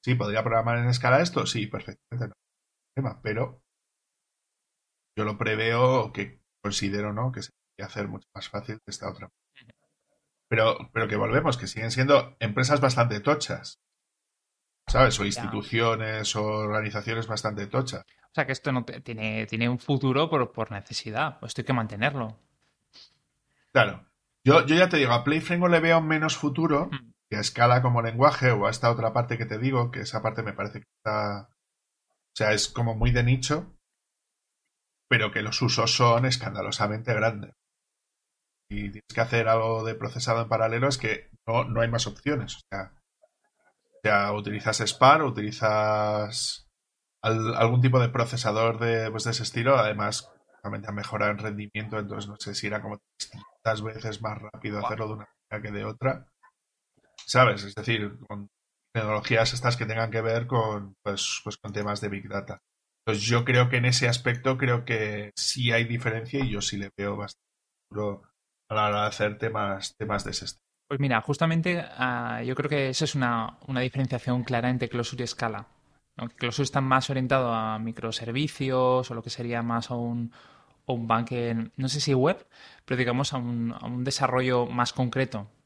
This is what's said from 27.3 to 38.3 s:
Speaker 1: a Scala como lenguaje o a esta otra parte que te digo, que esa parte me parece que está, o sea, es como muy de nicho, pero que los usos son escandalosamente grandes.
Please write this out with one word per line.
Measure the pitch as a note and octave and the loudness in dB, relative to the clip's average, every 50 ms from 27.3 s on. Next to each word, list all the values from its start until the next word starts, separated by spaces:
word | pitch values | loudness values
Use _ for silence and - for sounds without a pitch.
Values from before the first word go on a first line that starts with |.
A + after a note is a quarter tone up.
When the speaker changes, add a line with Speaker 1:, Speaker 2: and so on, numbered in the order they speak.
| G#2+ | -6
Speaker 1:
a | G#2 G#2 | -4 -4
Scala | - - - A#2+ B2 B2 B2+ | -4 2 4 6 8 8 6
como | B2 B2 A#2+ A#2 | 6 4 2 2
lenguaje | A2+ A2+ A2+ A#2 C3+ D3+ C#3+ - C3+ B2+ | 0 0 2 6 6 6 6 6 4 4
o | A#2 G2+ G2+ | 4 6 4
a | G2+ | 2
esta | G#2+ - - A#2 | 2 4 2 2
otra | A#2 A#2 A2+ A2 | 4 4 0 0
parte | - B2 A#2+ - A#2 | 2 0 0 0 -2
que | A2+ A#2 | -4 -4
te | G#2 A2 | -6 -4
digo, | G#2+ B2 C3+ C3+ B2 A#2+ A#2+ | -2 0 0 2 2 0 0
que | - - | -4 -6
esa | - - - A2 | -8 -6 -6 -2
parte | G#2+ A2+ - - A2 | -4 -2 -4 -2 -6
me | G#2 G2+ | -6 -6
parece | - G2 G2+ - A2 | -6 -8 -8 -8 -12
que | - _ _ _ _ | -16 _ _ _ _
está, | A2 G#2+ G#2+ G#2 G#2 G2+ G2+ G#2+ _ | -2 0 0 0 -2 -4 -6 -10 _
o | _ _ _ _ _ _ _ _ _ _ _ _ _ _ _ _ _ | _ _ _ _ _ _ _ _ _ _ _ _ _ _ _ _ _
sea, | - A2 G#2+ G#2+ | 0 2 2 4
es | G#2 - - | 2 0 -2
como | - - A#2 A#2 A2+ | -2 -2 -2 -2 2
muy | G#2+ A2+ A#2 | 2 4 4
de | A#2+ B2 A#2+ | 4 4 4
nicho, | B2 C3 C3 - - D3 D#3 F3 - - _ _ _ _ _ _ _ _ _ _ _ _ _ _ _ _ _ _ _ _ _ _ _ _ _ _ _ | 4 4 2 2 0 -2 -2 -2 -8 -18 _ _ _ _ _ _ _ _ _ _ _ _ _ _ _ _ _ _ _ _ _ _ _ _ _ _ _
pero | B2+ A2 A2 G#2 | 2 2 2 0
que | - A2+ | -2 -4
los | G#2 G#2+ - - | -4 -4 -2 0
usos | B2+ A2+ - - A2+ A2+ - | 0 0 2 2 0 0 2
son | - B2 A#2 A#2 A#2 B2 | 4 4 4 6 4 2
escandalosamente | C3 B2 - A#2 A2 G2+ G2+ F#2 G#2 G#2 - G#2+ G2+ G#2+ A2+ A#2 B2 A2+ | 0 0 -2 -4 -8 -6 -6 -6 -6 -2 -2 -2 -2 -2 -4 -2 -2 0
grandes. | G#2+ G#2+ A#2 G#2+ G2+ G2+ - _ _ _ _ _ _ _ _ _ _ _ _ _ _ _ _ | 2 2 0 0 -2 -12 -14 _ _ _ _ _ _ _ _ _ _ _ _ _ _ _ _